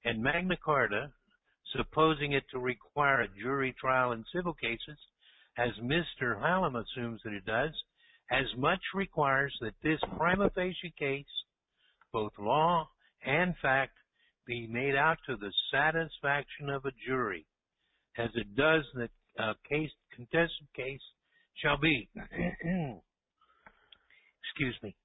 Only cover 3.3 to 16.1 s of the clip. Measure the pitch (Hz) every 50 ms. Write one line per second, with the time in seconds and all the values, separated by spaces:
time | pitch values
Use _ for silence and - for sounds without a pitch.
3.3 | 95 98 107 127 139 139 131 131 123 - - 131 131 131 127 123 120 113 113 -
4.3 | - 175 180 175 156 - - 117 117 113 - - 151 - - _ _ _ _ -
5.3 | - _ - _ _ - 120 120 104 107 117 123 147 170 165 - - - 131 123
6.3 | 113 98 120 156 180 190 185 156 127 117 107 - - 127 120 117 113 107 - 110
7.3 | 104 101 95 107 107 117 139 160 151 - - _ _ _ _ _ _ _ _ -
8.3 | 120 131 131 117 113 123 131 156 180 190 - - - 190 196 185 - 165 147 139
9.3 | 135 135 139 139 - - 123 110 - _ - 151 160 147 - - 92 - 156 170
10.3 | 180 196 202 190 - 190 180 185 175 - - 175 - - 156 139 135 139 143 _
11.3 | - - - _ _ _ _ _ _ _ _ _ _ _ _ _ - 113 107 104
12.3 | - - 101 104 127 151 156 170 175 165 156 - _ _ _ _ _ _ - 131
13.3 | 135 160 180 185 165 - - 139 131 135 135 - _ _ _ _ _ _ _ _
14.3 | _ _ _ - 120 117 117 110 113 120 131 139 135 139 147 160 165 - - -
15.3 | 127 104 101 101 - - - - - 135 147 156 160 165 165 151